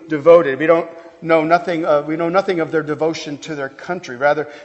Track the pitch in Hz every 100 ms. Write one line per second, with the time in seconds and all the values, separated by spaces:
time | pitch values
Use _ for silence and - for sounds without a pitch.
0 | - 156 139 170 143 135 156 165 170 -
1 | - - 160 165 156 170 175 165 170 147
2 | 147 160 170 180 196 180 156 156 151 147
3 | 156 160 - 143 - 151 135 - - 180
4 | - 123 143 151 147 -